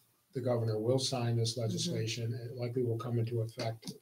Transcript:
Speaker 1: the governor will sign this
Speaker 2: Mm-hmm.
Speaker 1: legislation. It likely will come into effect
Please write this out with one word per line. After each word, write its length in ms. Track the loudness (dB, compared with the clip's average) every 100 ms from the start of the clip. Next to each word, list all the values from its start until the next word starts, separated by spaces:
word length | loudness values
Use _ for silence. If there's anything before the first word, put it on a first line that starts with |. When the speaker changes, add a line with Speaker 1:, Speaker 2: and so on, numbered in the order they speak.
| _ _ _
Speaker 1:
the 80 | -4
governor 360 | 0 2 2 2
will 220 | 4 2
sign 360 | 2 0 2 2
this 160 | 2
Speaker 2:
Mm-hmm. 80 | 0
Speaker 1:
legislation. 720 | 0 0 0 0 -2 -2 -2
It 240 | -4 -6 -6
likely 260 | -2 0
will 140 | 0 0
come 220 | 0 0
into 220 | 2 0
effect 520 | -2 -2 -4 -4 -8 -10